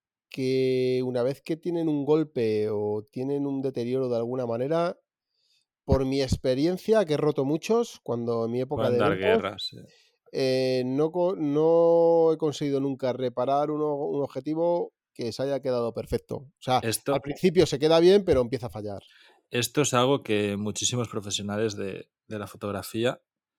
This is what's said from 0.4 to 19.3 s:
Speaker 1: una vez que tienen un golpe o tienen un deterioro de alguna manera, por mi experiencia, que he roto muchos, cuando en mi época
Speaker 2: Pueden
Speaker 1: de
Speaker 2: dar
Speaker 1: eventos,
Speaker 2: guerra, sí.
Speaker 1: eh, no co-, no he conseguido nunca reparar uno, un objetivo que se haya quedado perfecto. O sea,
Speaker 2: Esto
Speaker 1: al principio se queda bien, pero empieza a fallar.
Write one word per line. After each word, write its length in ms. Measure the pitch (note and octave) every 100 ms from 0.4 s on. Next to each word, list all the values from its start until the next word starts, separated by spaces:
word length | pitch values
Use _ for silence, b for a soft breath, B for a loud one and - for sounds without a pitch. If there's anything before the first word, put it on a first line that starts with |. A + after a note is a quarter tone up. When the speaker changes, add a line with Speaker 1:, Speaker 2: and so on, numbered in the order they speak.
| C3 C3 C3 B2+ B2+ B2+
Speaker 1:
una 200 | B2+ B2
vez 180 | B2 C#3
que 160 | - D#3+
tienen 320 | F3 E3+ D#3+
un 160 | D3 C#3
golpe 640 | D#3 D3+ C3 A2+ G#2+ G#2+
o 340 | G#2 G#2 G#2+ G#2+
tienen 360 | B2+ C3 C#3+ C#3
un 160 | C3+
deterioro 460 | C3 B2+ A#2 C3 B2+
de 80 | A#2
alguna 280 | A#2 C3 A#2+
manera, 500 | A2+ C3+ E3 E3+ - _ _ _ _ _ _ _ _ -
por 200 | C3+ C3
mi 160 | C3+
experiencia, 840 | C3 - C3+ B2+ E3 F3+ - A3 E3
que 100 | C#3+
he 20 |
roto 280 | D3+ C#3+ C3+
muchos, 540 | D#3+ - A#3 A#3 -
cuando 420 | - A#2+ A#2 A#2 A2+
en 60 |
mi 100 | B2
época 220 | B2+ C#3+
Speaker 2:
Pueden 100 | A#2+ A#2
Speaker 1:
de 40 |
Speaker 2:
dar 80 | G#2
Speaker 1:
eventos, 280 | F#2+ G2 -
Speaker 2:
guerra, 140 | G2 G2+
sí. 200 | - - - b b b _
Speaker 1:
eh, 520 | - C3+ C3 C3 B2+ B2+
no 260 | C3+ D#3+
co-, 240 | F3 F3 G3
no 960 | D3+ D3 D#3+ E3 E3+ E3+ E3 E3 D#3+
he 60 | D#3
conseguido 420 | D#3 C3+ D3 C#3
nunca 320 | C#3 C3 B2+
reparar 600 | B2 B2+ B2 B2 C#3 D3+
uno, 240 | D3+ D3+ C#3+
un 260 | D3 C#3+
objetivo 720 | C3+ C3+ C#3+ D#3 E3+ F3 - _ _ -
que 160 | A#2
se 100 | -
haya 200 | C#3 C3+
quedado 300 | C3 B2 A#2 A2+
perfecto. 400 | A2 A#2 - A2+
O 160 | C3 _
sea, 200 | - B2
Speaker 2:
Esto 320 | A2+ G#2+ - C#3
Speaker 1:
al 60 |
principio 440 | C#3+ C#3 F#3 F3 D#3
se 140 | C3+
queda 200 | D#3 E3
bien, 240 | F3 G3+
pero 180 | F#3+ C3+
empieza 260 | A#2 B2 A#2+
a 20 |
fallar. 320 | A2 G#2 F#2+ - b b